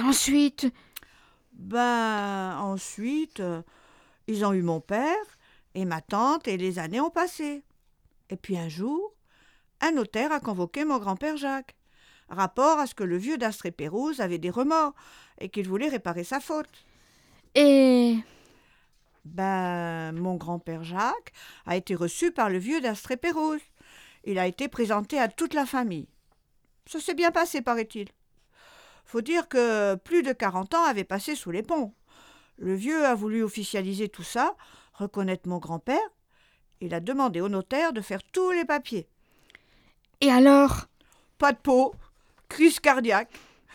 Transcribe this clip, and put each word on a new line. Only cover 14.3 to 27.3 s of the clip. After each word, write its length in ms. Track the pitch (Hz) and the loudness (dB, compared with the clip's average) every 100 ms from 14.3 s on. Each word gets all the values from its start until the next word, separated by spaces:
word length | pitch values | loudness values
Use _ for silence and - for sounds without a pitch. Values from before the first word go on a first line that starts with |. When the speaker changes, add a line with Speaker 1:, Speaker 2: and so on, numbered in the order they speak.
| 175 | -4
Speaker 2:
des 140 | 175 | -4
remords 420 | 196 269 320 302 - - - - - | -2 0 2 0 -4 -18 -20 -20 -16
et 100 | 190 | -10
qu'il 180 | 208 185 | -6 -4
voulait 220 | 196 294 | -2 -2
réparer 340 | 262 - 175 | -4 -6 -6
sa 160 | 175 269 | -6 -6
faute. 460 | - 311 302 - _ _ _ _ _ _ _ - | -4 -6 -8 -14 _ _ _ _ _ _ _ 6
Speaker 1:
Et ? 600 | 294 269 262 247 240 226 220 - _ _ _ _ _ _ _ _ 151 | 8 10 8 8 6 2 -2 -12 _ _ _ _ _ _ _ _ -14
Speaker 2:
Ben, 840 | 170 190 190 180 175 170 165 160 | -4 -2 0 -2 -2 -4 -6 -6
mon 220 | 165 175 180 | -4 -4 -4
grand-père 480 | 160 175 170 165 | -4 -6 -6 -10
Jacques 500 | 165 180 226 453 - - - - - | -8 -4 -2 -4 -8 -20 -20 -14 -6
a 100 | 180 | -4
été 200 | - 180 | -2 -2
reçu 360 | 175 - 339 | -2 0 -2
par 180 | 339 220 | 0 0
le 100 | 185 | 0
vieux 200 | 196 320 | -2 -2
d'Astrée-Pérouse. 840 | 254 208 - 254 339 320 311 302 - _ - - - - | -2 -4 -6 -4 -2 0 -2 -2 -8 _ -20 -20 -20 -14
Il 140 | - 190 | -6 -2
a 100 | 185 | -2
été 200 | 180 277 | -2 -6
présenté 520 | - 226 208 208 294 | -2 -2 -2 -2 0
à 80 | 226 | -2
toute 260 | - 330 | -2 -4
la 120 | 302 269 | -2 -2
famille. 420 | 262 233 165 - _ _ _ _ _ _ _ - | -2 -4 -6 -10 _ _ _ _ _ _ _ -14
Ça 140 | 320 | -10
s'est 160 | - 311 | -6 0
bien 160 | 339 | 2